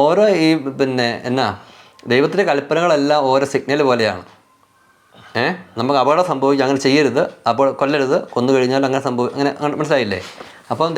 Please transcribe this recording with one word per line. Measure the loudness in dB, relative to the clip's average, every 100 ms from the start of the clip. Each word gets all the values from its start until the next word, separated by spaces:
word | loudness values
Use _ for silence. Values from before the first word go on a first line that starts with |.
ഓരോ | 4 4 2 4 2
ഈ | 0 -2 -2
പിന്നെ | -2 0 -2 -4 -4
എന്നാ | -2 -2 -4 -14 -20 -20 _ 0
ദൈവത്തിൻ്റെ | 2 2 0 0
കൽപ്പനകളെല്ലാം | 0 0 0 2 2 2 2 2
ഓരോ | 0 0
സിഗ്നൽ | -4 -2 0 2
പോലെയാണ്. | 2 0 -4 -12 -20 _ _ _ _ _ _ _ -20 -8 -4
ഏ, | -2 -4 -10 -6
നമുക്ക് | -2 2
അപകടം | 2 2 0
സംഭവിക്കും, | 0 0 2 0
അങ്ങനെ | 2
ചെയ്യരുത്, | 2 2 2 0 -2 -4 -2
അപ്പോൾ | 0 0 0
കൊല്ലരുത്, | 0 0 0 -2 -2 -2
കൊന്നു | 2 2
കഴിഞ്ഞാൽ | 2 0 0
അങ്ങനെ | -2 -2
സംഭവി-, | -2 -4 -2
അങ്ങനെ, | -4 -2
അങ്ങനെ | -6 -4
മനസ്സിലായില്ലേ? | 0 0 0 -6 -8 -16 -20 -16 -8
അപ്പം | -4 -2